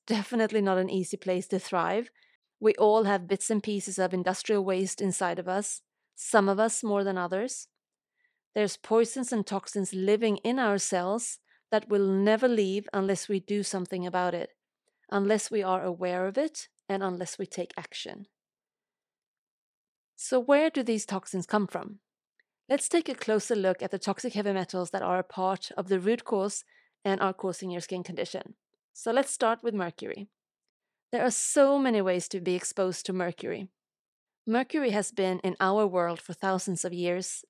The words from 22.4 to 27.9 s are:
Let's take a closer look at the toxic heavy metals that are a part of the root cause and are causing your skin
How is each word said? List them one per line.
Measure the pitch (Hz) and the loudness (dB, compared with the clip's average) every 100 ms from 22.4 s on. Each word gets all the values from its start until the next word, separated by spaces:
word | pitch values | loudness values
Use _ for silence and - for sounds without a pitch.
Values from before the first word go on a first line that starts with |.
| _ _ - | _ _ -2
Let's | 277 - | -2 2
take | 339 311 | 0 0
a | |
closer | 247 - 214 - 220 | -4 0 0 0 0
look | 190 180 | 0 0
at | 190 | -2
the | 190 | -4
toxic | - 196 247 | -4 -4 -4
heavy | 208 202 | -2 -2
metals | 190 180 185 175 | -2 -2 -4 -4
that | 190 | -2
are | 185 180 | 0 0
a | |
part | 180 - 185 190 - - | -2 -2 0 -2 -4 -6
of | 185 | 0
the | 190 | 0
root | 185 240 | 2 0
cause | - 202 202 - - _ _ _ | 0 0 0 -4 -12 _ _ _
and | 202 196 | -2 0
are | 196 | 0
causing | 190 190 170 185 | -2 -4 -6 -6
your | 175 | -8
skin | 170 | -6